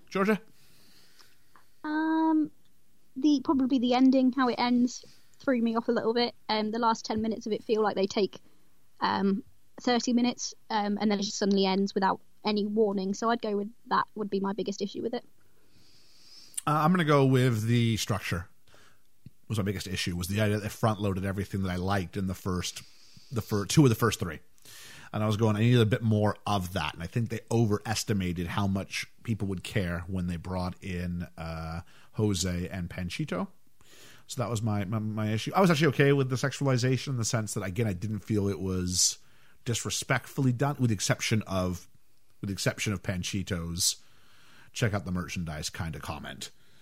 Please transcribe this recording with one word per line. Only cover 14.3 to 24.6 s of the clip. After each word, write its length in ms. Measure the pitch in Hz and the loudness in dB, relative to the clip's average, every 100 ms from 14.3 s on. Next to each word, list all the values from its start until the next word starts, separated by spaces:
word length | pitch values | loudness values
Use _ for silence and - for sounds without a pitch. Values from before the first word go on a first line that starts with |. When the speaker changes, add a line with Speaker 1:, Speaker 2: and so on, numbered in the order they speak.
Speaker 2:
be 80 | 196 | -2
my 120 | 190 | -2
biggest 280 | 202 185 202 | -4 -6 -6
issue 200 | 196 - | -8 -6
with 120 | 233 | -6
it. 100 | 240 - - - - - - - - - - - - - - - | -6 -10 -20 -20 -20 -20 -20 -20 -20 -20 -20 -20 -20 -14 -6 -2
Speaker 1:
Uh, 140 | 151 | 2
I'm 80 | 156 | 4
gonna 120 | 185 | 4
go 200 | 151 147 | 6 6
with 420 | 135 131 127 110 113 | 6 6 4 2 2
the 300 | 120 117 110 | 4 4 0
structure. 500 | - 98 - 85 - - - - - - - - - - - | -2 -4 -2 -4 -6 -16 -20 -20 -20 -20 -20 -20 -20 -20 -6
Was 100 | 110 | -2
my 60 | |
biggest 220 | 98 92 98 | -2 -4 -6
issue, 280 | 92 - 87 | -4 -4 -4
was 120 | 90 | -2
the 120 | 101 | 0
idea 160 | 107 104 | 2 0
that 60 | |
they 60 | 101 | -4
front-loaded 560 | - 113 101 104 95 98 | 0 0 2 -2 -2 -2
everything 360 | 98 98 98 | -4 -4 -2
that 60 | 95 | -2
I 60 | 90 | -2
liked 400 | 92 101 85 101 | 0 0 -2 -4
in 100 | 95 | -4
the 80 | |
first, 480 | 92 98 90 - - - - - - - | -4 -4 -4 -4 -10 -18 -20 -20 -20 -8
the 100 | 117 | -6
fir-, 240 | - 104 98 | -2 -2 2
two 160 | - | 6
of 60 | 135 | 6
the 40 | 110 | 6
first 220 | 117 - | 2 0
three. 200 | 90 76 - - | -6 -8 -14 -20